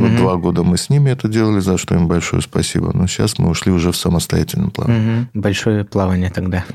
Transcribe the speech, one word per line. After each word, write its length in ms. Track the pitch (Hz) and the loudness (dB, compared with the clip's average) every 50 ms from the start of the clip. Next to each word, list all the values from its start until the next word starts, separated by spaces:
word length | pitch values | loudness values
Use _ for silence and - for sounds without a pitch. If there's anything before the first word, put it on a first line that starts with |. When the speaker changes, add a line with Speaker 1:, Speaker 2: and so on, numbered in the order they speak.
| 117 113 | 2 2
Speaker 1:
Мгм. 80 | 113 | 4
Speaker 2:
два 180 | 117 92 92 92 | 2 2 2 2
года 260 | 87 85 87 87 87 87 | 0 0 0 0 2 2
мы 140 | 90 87 | 2 0
с 120 | 87 - - | 0 0 0
ними 220 | 139 143 143 135 | 2 2 4 2
это 160 | 123 123 - | 0 0 -2
делали, 320 | 110 107 113 110 107 107 98 | -2 0 2 2 2 2 2
за 180 | 90 95 92 | 2 0 0
что 160 | 87 - - 92 | 0 0 0 0
им 140 | 85 85 | 0 2
большое 340 | 82 80 85 82 - - 90 | 2 0 0 0 0 -2 -2
спасибо. 500 | - - - 90 87 - - 87 82 - - | -2 -2 -4 -4 -4 -2 -2 -2 -2 0 0
Но 120 | - 90 | 0 0
щас 320 | 90 - - 107 107 - | 0 0 0 -2 -2 0
мы 120 | - 90 87 | 0 0 0
ушли 220 | 80 - - 95 | 0 0 0 2
уже 200 | 92 87 82 90 | 2 2 2 0
в 40 | 85 | 0
самостоятельном 760 | - - 90 87 80 78 - - 85 78 - - - - - | 0 0 0 0 0 0 0 0 0 0 -2 -2 -4 -4 -4
плавании. 280 | - - - 123 113 113 | -4 -4 -2 0 0 2
Speaker 1:
Мгм. 300 | 110 113 113 117 120 120 - | 0 0 0 -2 -4 -4 -6
Большое 500 | 107 101 101 98 - - 117 107 104 101 | -4 -2 -2 -2 0 0 0 0 0 -2
плавание 460 | - - 101 98 92 92 90 90 90 | -2 -2 0 0 2 0 0 0 -2
тогда 340 | - 87 90 92 92 92 90 - | -4 -4 -4 -2 -2 -4 -4 -6